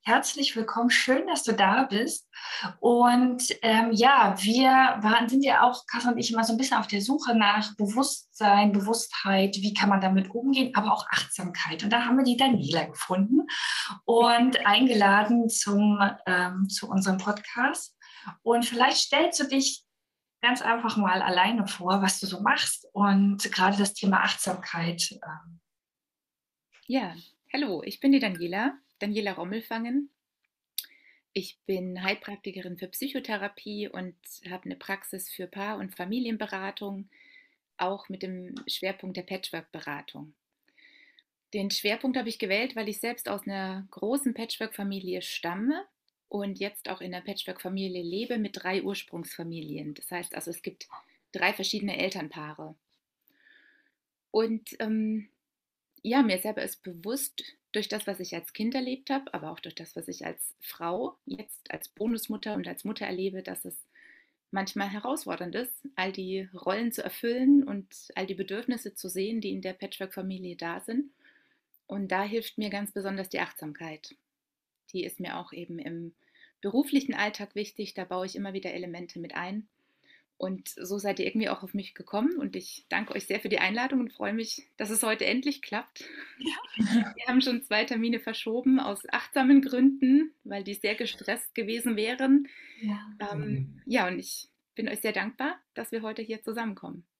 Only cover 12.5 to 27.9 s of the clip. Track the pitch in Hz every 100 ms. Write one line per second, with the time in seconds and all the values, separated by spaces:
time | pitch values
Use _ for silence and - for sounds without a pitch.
12.5 | 220 139 165 147 - - 185 202 285 294
13.5 | - - - - 202 - 233 240 233 254
14.5 | 247 208 208 254 214 202 202 214 240 226
15.5 | - 208 202 208 208 196 - - 180 180
16.5 | 185 196 - - 196 190 190 208 208 -
17.5 | 240 269 330 - _ - - - - 226
18.5 | 233 240 240 254 - - 277 349 330 277
19.5 | 269 269 - _ _ _ _ _ _ 240
20.5 | 254 220 233 233 214 190 185 - 180 196
21.5 | 233 196 - 180 196 190 - 190 185 214
22.5 | 277 - - - 196 202 196 202 196 -
23.5 | - 185 202 196 - 196 185 - - 196
24.5 | 185 - 170 170 170 - - 156 160 170
25.5 | 170 _ _ _ _ _ _ _ _ _
26.5 | _ _ _ - 262 196 165 - _ _
27.5 | 277 269 170 -